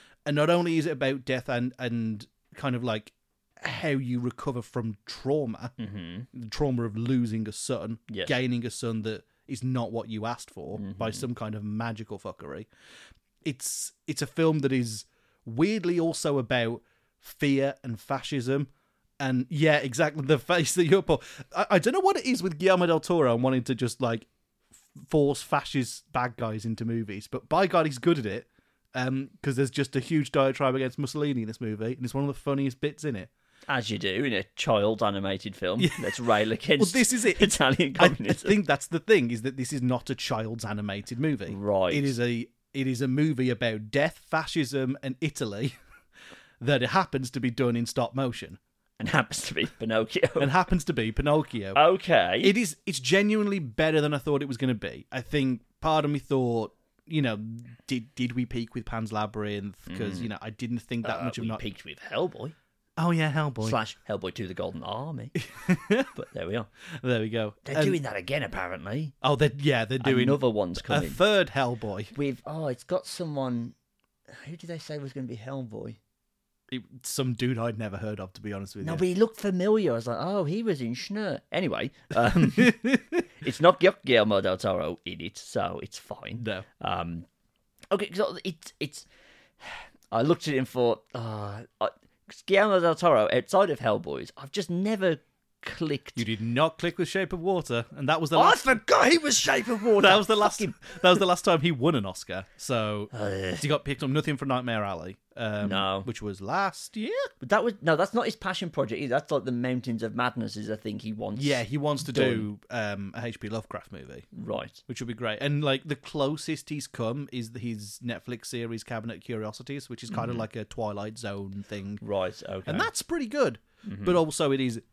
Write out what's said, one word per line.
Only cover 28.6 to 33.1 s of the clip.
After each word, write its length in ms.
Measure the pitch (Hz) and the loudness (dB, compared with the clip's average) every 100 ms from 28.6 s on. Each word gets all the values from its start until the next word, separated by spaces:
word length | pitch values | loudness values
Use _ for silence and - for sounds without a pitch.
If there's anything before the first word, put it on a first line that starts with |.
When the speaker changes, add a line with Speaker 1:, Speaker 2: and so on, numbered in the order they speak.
| _ _ _ | _ _ _
Speaker 1:
Um, 360 | 131 127 131 135 - | -4 -2 -2 -6 -6
'cause 140 | 147 127 | -2 0
there's 140 | 135 | 0
just 240 | - 135 | 0 -2
a 60 | 135 | -2
huge 320 | 123 160 139 | 0 0 2
diatribe 420 | 143 135 127 135 | 2 2 2 0
against 240 | 135 131 127 | 2 -2 -2
Mussolini 440 | 139 151 147 127 | -6 -2 -2 0
in 60 | 110 | -4
this 120 | 113 | -6
movie, 320 | 113 107 110 | -6 -4 -4
and 100 | 127 | -4
it's 100 | 123 | -4
one 100 | 139 | -2
of 40 | 143 | -2
the 60 | 135 | -2
funniest 400 | - 139 139 123 | -2 0 -2 -2
bits 240 | 147 - | -6 -4
in 100 | 151 | -6